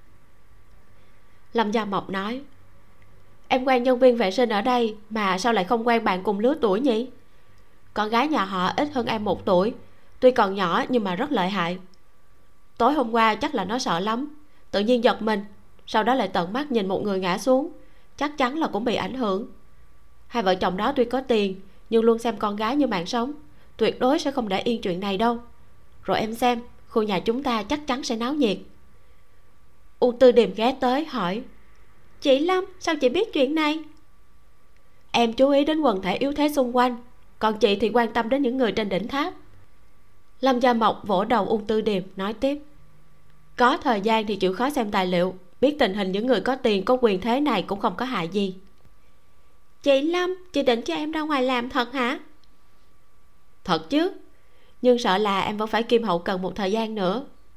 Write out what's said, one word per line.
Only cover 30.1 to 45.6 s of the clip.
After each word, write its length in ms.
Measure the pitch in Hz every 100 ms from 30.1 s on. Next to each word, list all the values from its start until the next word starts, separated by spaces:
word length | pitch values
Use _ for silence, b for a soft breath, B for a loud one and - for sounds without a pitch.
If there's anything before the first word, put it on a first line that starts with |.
| 240
Tư 140 | 254
Điềm 220 | 240 196
ghé 220 | 185 233 277
tới 240 | 247 262
hỏi, 380 | 320 247 180 214 262 - - - - - - -
"Chị 180 | 294 269
Lâm, 260 | 339 370 381 -
sao 140 | 339 311
chị 120 | 254
biết 240 | 339 453
chuyện 220 | 311 262
này?" 260 | 320 302 320 311 - - - - - - - - - - - -
"Em 220 | 233 233
chú 180 | 220 277
ý 140 | 277
đến 160 | 294 311
quần 220 | 277 190
thể 140 | 196 -
yếu 160 | 277
thế 160 | 294 294
xung 280 | 294 247 247
quanh, 200 | 247 233 - - - -
còn 200 | 220 208
chị 180 | 220 202
thì 140 | 214
quan 180 | 240 226
tâm 160 | 233 226
đến 140 | 269
những 140 | 254 262
người 160 | 220
trên 160 | 196 208
đỉnh 200 | 180 214
tháp." 260 | 277 339 381 - - - - - - - - - -
Lâm 200 | 269 247
Gia 120 | 254
Mộc 300 | 233 214 - 202
vỗ 180 | 185
đầu 220 | 214 226 -
Uông 200 | 220 208
Tư 140 | 220
Điềm 220 | 214 190 180 190
nói 160 | 196
tiếp, 260 | 214 269 285 - - - - - - - - - -
"Có 200 | 240 330
thời 240 | 294 208
gian 260 | 208 220 214
thì 100 | 196
chịu 180 | 185
khó 160 | 185 262
xem 200 | 294 208
tài 160 | 202 185
liệu, 280 | 175 185 185 - -